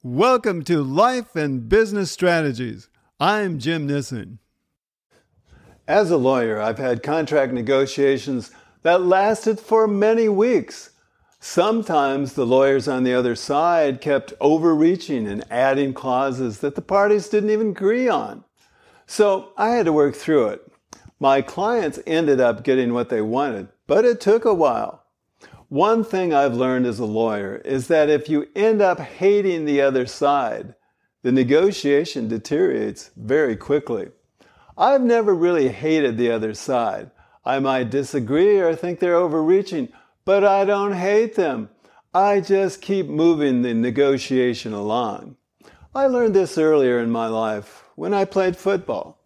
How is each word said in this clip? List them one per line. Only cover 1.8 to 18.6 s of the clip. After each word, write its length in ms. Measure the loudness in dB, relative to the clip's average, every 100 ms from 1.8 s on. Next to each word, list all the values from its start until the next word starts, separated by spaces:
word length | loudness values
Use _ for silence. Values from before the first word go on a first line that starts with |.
| 2 -2 -6
Strategies. 800 | -2 0 2 0 -4 -10 -12 _ _ _ _
I'm 400 | -2 0 -4 -4
Jim 300 | -4 -4 -2
Nissen. 500 | -4 -6 -12 -12 -20 _ _ _ _ _ _ _ _ _ _ _ -20 _ _ 0
As 240 | 2 2
a 40 | 2
lawyer, 440 | 2 0 -2 -2
I've 180 | -4 -4
had 240 | -4 -4
contract 500 | -4 -4 0 0 0
negotiations 1000 | -4 0 0 0 0 0 0 -4 -8 -8 -20 _ _
that 200 | 2 2
lasted 560 | 2 2 2 0 -2 -4
for 300 | 0 0 2
many 400 | 2 2 2 2
weeks. 600 | 2 2 0 -2 -18 -20 _ _ _ _ _
Sometimes 920 | -4 0 0 0 0 0 0 -2 -4
the 120 | -2 2
lawyers 400 | 4 4 2 0
on 160 | -2
the 100 | 0
other 220 | 2 0
side 680 | -4 -2 0 2 2 0 -2
kept 320 | -2 -2 -2 0
overreaching 840 | 2 4 4 4 4 2 -4 -4 -4
and 180 | -6 -6
adding 420 | 0 0 2 -2
clauses 680 | -4 -4 -2 -2 -4 -6 -4
that 160 | -6 -6
the 40 |
parties 480 | -2 0 2 0 0
didn't 220 | -2 0
even 200 | 0 -2
agree 360 | -2 0 0 0
on. 380 | -2 -4 -14 _ _